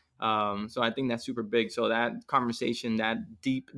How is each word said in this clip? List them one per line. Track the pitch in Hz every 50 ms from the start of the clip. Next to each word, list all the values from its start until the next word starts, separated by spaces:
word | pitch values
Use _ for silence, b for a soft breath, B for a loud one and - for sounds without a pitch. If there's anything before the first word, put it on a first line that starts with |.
| _ _ _ _
Um, | 110 113 110 107 104 104 101 101 104 113
so | - 127 120
I | 113
think | 113 135 135 127
that's | 117 117 -
super | - 123 117 110
big. | 104 107 120 113 104
So | - - 113 110
that | 113 113 117 120 - - -
conversation, | - - 135 123 117 117 - 123 120 117 - - 120 110
that | 110 110 110 113 117 110 - 113 -
deep | - 135 131 131 - - -